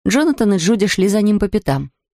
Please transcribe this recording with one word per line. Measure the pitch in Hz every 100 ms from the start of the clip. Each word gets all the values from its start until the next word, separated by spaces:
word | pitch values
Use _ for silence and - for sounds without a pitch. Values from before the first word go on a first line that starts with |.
| -
Джонатан | 233 320 285 214
и | 196
Джуди | 170 226 196
шли | - 190
за | 208
ним | 208 208
по | 202
пятам. | - - 135 139 _ _